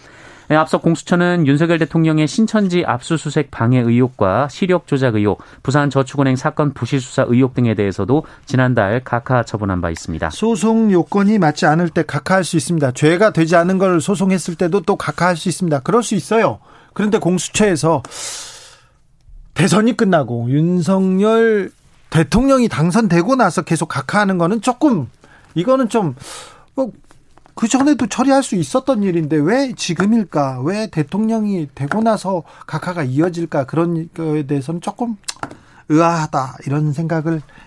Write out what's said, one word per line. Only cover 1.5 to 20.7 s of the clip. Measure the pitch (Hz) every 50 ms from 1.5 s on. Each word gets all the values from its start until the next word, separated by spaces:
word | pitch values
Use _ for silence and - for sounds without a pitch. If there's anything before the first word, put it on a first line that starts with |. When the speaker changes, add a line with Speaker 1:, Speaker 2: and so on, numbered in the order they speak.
| 139 147 165 165 170 160
Speaker 1:
대통령의 | 160 151 - 165 160 160 156 156 156 147
신천지 | - - 226 214 - 220 208 190 175 180 170
압수수색 | - 113 120 - - 165 151 - 156 139 156 147 -
방해 | - - 117 117 127 127
의혹과 | 120 117 117 120 127 123 127 - 104 95 92 110 135 143
시력 | - - 208 180 180 175 -
조작 | - 147 139 131 131 110
의혹, | 107 104 104 92 - - - - - -
부산저축은행 | - 127 147 143 143 131 139 135 131 - 139 139 135 131
사건 | 127 - 156 - - 156 147 143
부실 | - - 120 - 139
수사 | 123 - - - 131 110
의혹 | 120 120 135 127 131
등에 | - 123 117 110
대해서도 | 98 104 98 95 - 101 92 127 151 156 - - - -
지난달 | - - 123 131 127 127 117 104 95 104 127 127
각하 | - - 120 120 - 131 123
처분한 | 113 - - 107 107 101 95 90
바 | 85 85
있습니다. | 82 82 - - 82 80 82 80
Speaker 2:
소송 | 80 - - 220 233 185 151 220 226 226 226 214
요건이 | 190 175 160 - - 202 202 196 220 220
맞지 | 175 151 147 - -
않을 | 165 151 160 180 170
때 | - 175 160
각하할 | - - 143 - - 190 190 185
수 | - - 160
있습니다. | - - 175 165 147 131
죄가 | 123 - - 151 170 170 214 214 -
되지 | - 165 156 175
않은 | 175 170 180 190 190
걸 | 190 190 180 170
소송했을 | 143 - 202 156 196 190 190 185 - - 170
때도 | - 185 175 160 202
또 | 165 - 202
각하할 | - - - - - 170 180 180
수 | 160 - 196
있습니다. | 165 - 190 170 151 139
그럴 | - - 175 233 226
수 | - 233
있어요. | 190 - - 214 226 220 156 113 - _ - - - - _ -
그런데 | - 196 214 202 214
공수처에서 | - 165 180 180 - - - - 208 208 185 156 - 160 165 139 123 - - - - - - - - - - - - - - - _ _ _ _ _ _ _ _ _ - - - - - -
대선이 | - 156 190 143 202 214 233 247 -
끝나고 | 233 190 180 160 139 110 120 117 120 120
윤석열 | 131 143 156 170